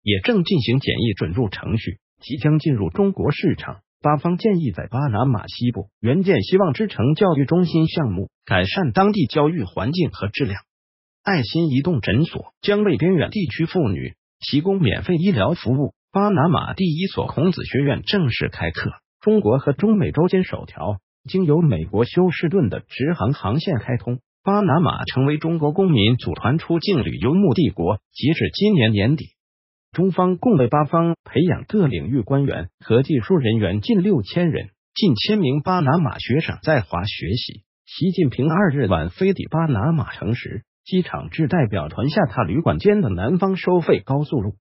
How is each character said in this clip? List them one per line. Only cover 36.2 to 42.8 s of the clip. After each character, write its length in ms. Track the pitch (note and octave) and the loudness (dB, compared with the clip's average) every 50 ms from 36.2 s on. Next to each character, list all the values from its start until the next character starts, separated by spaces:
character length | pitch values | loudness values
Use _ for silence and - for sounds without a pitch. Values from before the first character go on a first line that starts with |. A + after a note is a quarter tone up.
| - - A#2+ D#3 | -4 -2 -2 -2
生 180 | - - - - | -2 -4 -6 -4
在 200 | - D#3 D#3 B2 | 0 0 0 0
华 200 | - - F2+ F2 F#2+ | 0 -2 -4 -4 -4
学 300 | G2+ - - - E2+ A2 | -4 -6 -6 -6 -4 -4
习。 280 | B2 - - - - _ _ _ _ _ | -4 -6 -8 -14 -16 _ _ _ _ _
习 240 | - - - D#3 F#3+ | -14 -6 -4 -2 -2
近 180 | F3 G3 E3 B2 | 0 2 0 0
平 220 | - - C3+ D#3+ | 0 0 0 0
二 180 | D#3+ G3 G#3 E3+ | 2 2 2 2
日 200 | C3 D3 A#2+ F#2+ | 2 0 0 0
晚 200 | F#2 D#2+ D#2 F2 | 0 0 -2 -4
飞 240 | - - F#3+ G3 | -4 0 0 0
抵 140 | F#3+ - - | 0 -2 -4
巴 180 | - - D#3+ E3 | -4 -2 -2 0
拿 260 | D#3 B2 F#2+ A2 D#3+ | 0 0 0 0 0
马 200 | E3 D3 - - | 0 0 -2 -4
城 220 | - - - G2 B2 | -8 -8 -4 -4 -4
时， 300 | - - - - G2 - _ _ _ _ | -4 -6 -10 -12 -12 -14 _ _ _ _
机 160 | - F#3 F#3 | -4 -2 -2
场 300 | E3+ - - C#3 C#3 D#2+ | -2 -2 -6 -10 -10 -8
至 180 | - - D#3+ C3+ | -4 -2 -2 0
代 180 | F#3 E3+ B2+ | 2 2 0
表 220 | G#2 - E2 D2 D#2 | 0 0 -4 -4 -6
团 220 | - - A2+ D3 | -6 -4 -2 0
下 120 | - A3 E3 | 0 0 0
榻 180 | - - B2+ G#2 | 0 0 -2 -2
旅 160 | D#2+ F#2 D3 | 0 0 0
馆 180 | - - D#2+ | 0 0 0
间 220 | E2 | 2